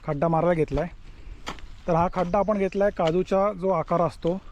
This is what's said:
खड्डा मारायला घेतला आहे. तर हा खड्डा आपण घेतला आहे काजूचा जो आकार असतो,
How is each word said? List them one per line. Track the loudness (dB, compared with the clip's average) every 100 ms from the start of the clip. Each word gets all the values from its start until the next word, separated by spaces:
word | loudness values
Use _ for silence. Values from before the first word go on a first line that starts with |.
| -6
खड्डा | -2 2
मारायला | 2 2
घेतला | 2 2 0
आहे. | -4 -8 -18 -16 -16 -14 -12 -12 -12 -10 0
तर |
हा | 2 2
खड्डा | 0 0 2
आपण | 2 2
घेतला | 0 2
आहे | 0 2
काजूचा | 2 2 2 2 2
जो | 0 0
आकार | 0 2 2
असतो, | 2 0 -2 -2 -6